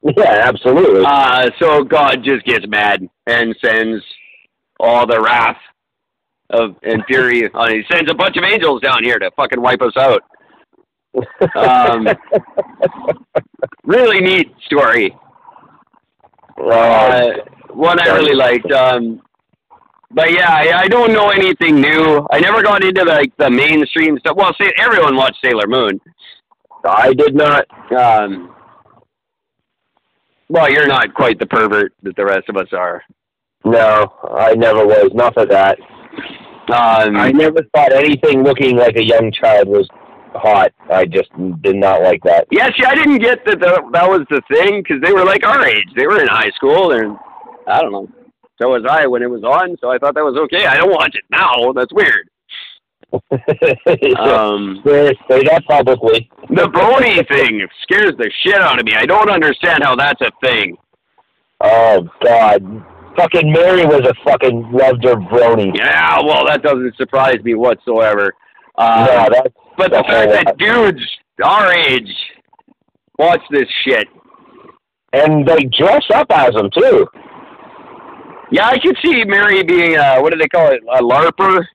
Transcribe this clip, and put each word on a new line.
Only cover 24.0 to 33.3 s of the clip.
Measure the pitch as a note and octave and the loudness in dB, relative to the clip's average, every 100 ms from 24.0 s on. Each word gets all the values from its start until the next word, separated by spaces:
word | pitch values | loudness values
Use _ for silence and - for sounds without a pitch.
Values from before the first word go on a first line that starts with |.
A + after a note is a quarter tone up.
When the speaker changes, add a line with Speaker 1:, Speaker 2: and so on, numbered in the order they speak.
| D#3 C#3+ | -2 -2
Speaker 2:
stuff. | E3 D3+ | -4 0
Well, | F#3+ - | -2 0
say, | G3+ F3+ | -4 0
everyone | A#3 G#3+ D3+ C3 | 0 2 2 2
watched | C3 - | -2 -2
Sailor | C3 A2+ G#2 | -2 -2 0
Moon. | B2+ A2 G2 _ _ - _ _ _ _ - | 0 -2 -4 _ _ -20 _ _ _ _ -8
Speaker 1:
I | - - C3 | -2 2 2
did | B2+ D3 C#3 | 2 2 2
not. | D3 C#3+ - - - | 0 0 -4 -12 -6
Speaker 2:
Um, | B2+ B2 A2 G#2 F#2+ F2 - _ _ _ _ _ _ _ _ _ _ _ _ _ _ _ _ _ _ _ | 0 2 2 0 -10 -16 -20 _ _ _ _ _ _ _ _ _ _ _ _ _ _ _ _ _ _ _
well, | E3 D3+ | 0 2
you're | C#3+ C#3+ | 2 0
not | C3 A#2+ | 0 -4
quite | - B2+ A2 | -2 -2 -2
the | A2 | -4
pervert | A2+ G#2+ G#2 G2+ _ | -2 0 0 -4 _
that | G2 F2+ | -14 -6
the | G2 | -2
rest | F#2+ - | -2 -4
of | G2 | -8
us | F2+ | -8
are. | F#2 F2+ F2 _ _ _ | -6 -6 -8 _ _ _